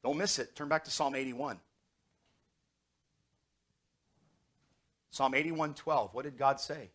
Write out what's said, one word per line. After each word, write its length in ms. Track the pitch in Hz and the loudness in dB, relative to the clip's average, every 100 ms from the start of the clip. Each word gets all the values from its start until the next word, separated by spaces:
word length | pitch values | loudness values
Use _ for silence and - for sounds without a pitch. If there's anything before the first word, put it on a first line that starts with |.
Don't 140 | 120 147 | 0 0
miss 200 | 196 - | 0 0
it. 180 | 120 - | -2 -6
Turn 140 | 147 | 0
back 140 | 156 | 0
to 80 | - | 0
Psalm 240 | - 147 135 | 0 0 0
eighty-one. 440 | 135 123 143 101 _ _ _ _ _ _ _ _ _ _ _ _ _ _ _ _ _ _ _ _ _ _ _ _ _ _ _ _ _ _ _ _ _ _ _ | -4 -4 -6 -6 _ _ _ _ _ _ _ _ _ _ _ _ _ _ _ _ _ _ _ _ _ _ _ _ _ _ _ _ _ _ _ _ _ _ _
Psalm 220 | - 135 | 0 2
eighty-one 400 | 131 151 165 151 | 4 2 0 -2
twelve. 400 | 147 - 147 104 | -2 0 2 2
What 120 | 120 143 | -4 -8
did 120 | 127 | 2
God 220 | 135 139 | 4 4
say? 320 | - 151 101 | -2 -8 -10